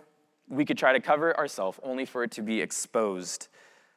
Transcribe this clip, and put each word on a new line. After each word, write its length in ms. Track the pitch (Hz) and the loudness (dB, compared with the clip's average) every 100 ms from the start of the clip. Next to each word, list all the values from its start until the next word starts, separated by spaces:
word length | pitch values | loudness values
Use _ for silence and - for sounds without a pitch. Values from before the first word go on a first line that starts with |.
| - _ _ _ _ | -18 _ _ _ _
we 180 | 135 151 | -2 0
could 120 | 135 | 4
try 160 | 143 | 4
to 60 | 131 | 4
cover 320 | 131 151 165 | 4 2 4
it 60 | - | 2
ourselves 420 | 147 - 95 - | -2 -2 -4 -4
only 240 | 135 131 131 | -6 -6 -4
for 180 | 127 | -4
it 80 | 120 | -4
to 120 | - | -4
be 180 | 107 110 | -2 -2
exposed 840 | 78 - - 117 107 92 87 - - _ - _ _ | -2 -4 -2 0 0 -2 -6 -10 -12 _ -20 _ _